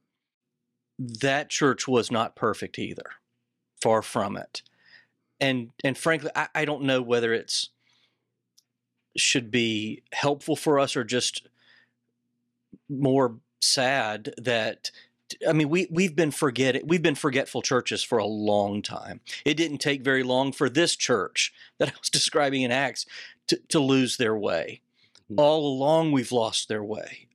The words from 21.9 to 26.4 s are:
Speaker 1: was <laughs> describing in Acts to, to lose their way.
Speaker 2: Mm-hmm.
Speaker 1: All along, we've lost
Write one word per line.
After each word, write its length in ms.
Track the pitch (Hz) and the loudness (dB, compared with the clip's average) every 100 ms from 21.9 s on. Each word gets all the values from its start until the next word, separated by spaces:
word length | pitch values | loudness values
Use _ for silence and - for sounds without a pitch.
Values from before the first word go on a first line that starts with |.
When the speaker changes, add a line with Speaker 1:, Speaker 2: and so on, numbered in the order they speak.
| - | -4
Speaker 1:
was 120 | - | -4
<laughs> 20 | |
describing 520 | 147 - 151 143 135 | -2 0 2 2 2
in 80 | 127 | 0
Acts 340 | 131 135 - - - - - - | 0 -2 -4 -10 -12 -18 -10 -2
to, 140 | - - | -2 0
to 100 | 165 | 2
lose 380 | 135 135 123 - | 4 4 4 0
their 180 | 113 110 | 0 0
way. 460 | 101 85 - - _ _ _ _ - | 0 -2 -4 -10 _ _ _ _ -6
Speaker 2:
Mm-hmm. 80 | 104 | 4
Speaker 1:
All 260 | 147 156 143 | 4 4 2
along, 460 | 131 139 165 160 | 0 4 4 4
we've 220 | 139 113 | 2 2
lost 340 | 123 | 0